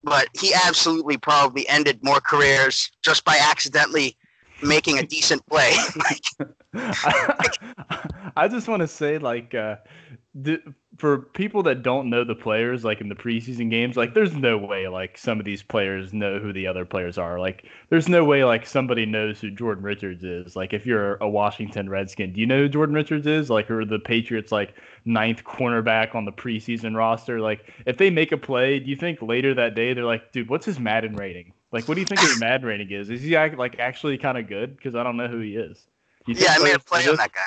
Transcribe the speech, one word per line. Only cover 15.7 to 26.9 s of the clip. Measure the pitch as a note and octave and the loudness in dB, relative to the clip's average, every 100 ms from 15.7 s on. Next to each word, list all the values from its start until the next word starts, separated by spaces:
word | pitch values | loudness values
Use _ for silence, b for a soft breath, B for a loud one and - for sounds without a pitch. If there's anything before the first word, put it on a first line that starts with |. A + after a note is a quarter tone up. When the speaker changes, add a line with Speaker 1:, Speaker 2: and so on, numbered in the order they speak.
| A2+ G2 F#2+ F#2+ | 0 0 -2 -6
Speaker 2:
know | G#2+ G2+ G2 | -4 -4 -4
who | G#2 | -6
the | F#2+ F#2 | -6 -4
other | F#2 F2+ | -4 -4
players | G2 F2+ F2+ | -4 -4 -4
are. | E2+ F2 | -6 -4
Like, | F#2 F#2+ B B B | -4 -6 B B B
there's | E3 D#3+ | 2 6
no | F3 | 4
way, | D3+ C#3 | 6 6
like, | C3 A2+ - | 6 4 0
somebody | C#3 C3 A#2 A2 | -2 0 0 0
knows | A2 G#2+ G#2 | 0 -2 -4
who | G#2+ | -10
Jordan | G2+ A#2 G2 | -6 -4 -4
Richards | G2 G2+ G2 F2 | -6 -6 -6 -8
is. | F#2 F2 F2 - | -8 -8 -8 -8
Like, | F#2+ | -4
if | G#2 B2+ | -4 0
you're | A2+ G2+ G2+ | 0 0 -2
a | G#2+ | -2
Washington | G#2 G#2 - G#2+ - G2 | 0 0 -2 -8 -6 -4
Redskin, | G2 G2 - F#2+ | -4 -6 -6 -6
do | F#2 | -2
you | A2+ | 2
know | C3 | 4
who | C#3+ | 2
Jordan | C#3+ D3+ D3+ | 2 0 0
Richards | D3 D#3 D3 | -2 -2 0
is? | D#3 C#3+ | 0 2
Like, | A2 G#2+ | 0 0
or | A2+ | -4
the | G#2+ G#2+ | -2 -4
Patriots, | - A#2 A2+ A2+ G#2 | 0 0 0 -6 -2
like, | G#2+ G2+ B B B - | -2 -2 B B B -2
ninth | A2+ A2 A2+ | 0 2 -2
cornerback | - - B2+ A#2 A2+ A2+ A2+ | -6 -4 0 0 2 2 2
on | A#2 G2+ | -2 -8
the | |
preseason | G2 B2 A2 G#2+ A#2 A2+ | -8 -8 -6 -6 -6 -4